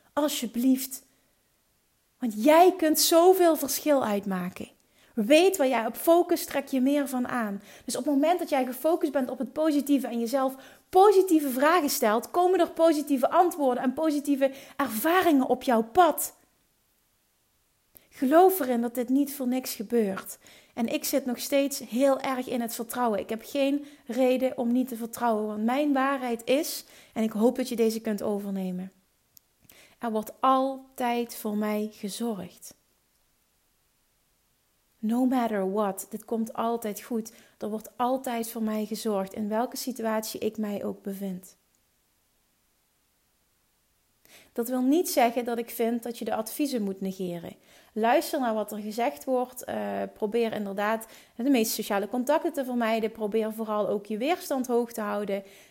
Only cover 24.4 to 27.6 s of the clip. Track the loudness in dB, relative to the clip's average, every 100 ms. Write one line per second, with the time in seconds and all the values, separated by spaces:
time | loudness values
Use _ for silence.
24.4 | 0 -2 0 0 0 -6 -10 -4 -2 0
25.4 | -2 -2 -2 0 2 2 0 -2 -4 -4
26.4 | 0 0 0 -8 -14 -20 -10 -4 -4 2
27.4 | 2 2